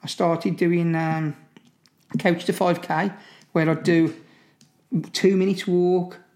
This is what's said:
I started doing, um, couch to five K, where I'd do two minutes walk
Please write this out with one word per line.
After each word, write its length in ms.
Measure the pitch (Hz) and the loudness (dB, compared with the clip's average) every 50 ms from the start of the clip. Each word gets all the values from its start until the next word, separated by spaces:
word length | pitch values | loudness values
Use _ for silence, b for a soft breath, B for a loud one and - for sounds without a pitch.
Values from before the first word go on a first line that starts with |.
| - | -12
I 40 | 156 | -12
started 500 | - - 190 170 165 165 - 196 170 - | -4 -2 0 0 0 0 -2 -4 -2 0
doing, 380 | 180 170 170 175 170 170 165 | 0 0 2 0 0 0 0
um, 420 | 160 160 160 160 160 160 151 147 - - _ _ - _ _ _ _ _ _ _ _ _ _ - 156 | -2 -2 -2 -2 -2 -2 -4 -6 -8 -16 _ _ -20 _ _ _ _ _ _ _ _ _ _ -8 -2
couch 240 | - 190 170 170 - | 0 0 0 0 -2
to 80 | - | -4
five 300 | 185 - 190 180 175 170 | -2 0 2 0 0 0
K, 320 | - - 165 156 180 202 196 B B B B B B B _ | -2 -4 -2 -2 -2 -2 -4 B B B B B B B _
where 160 | 170 160 156 | 0 2 2
I'd 140 | 160 156 - | 0 0 0
do 300 | - 175 165 160 156 - B B B B B B B B B B _ _ _ _ _ - 185 151 - - | 2 4 4 4 2 0 B B B B B B B B B B _ _ _ _ _ -4 -4 -4 -4 -8
two 240 | - - 190 196 190 | 0 2 2 2 4
minutes 280 | 180 196 196 190 - | 2 0 0 -2 -2
walk 540 | - 180 175 180 180 180 185 175 180 - - - _ _ | -2 0 2 2 2 2 0 0 -4 -10 -18 -20 _ _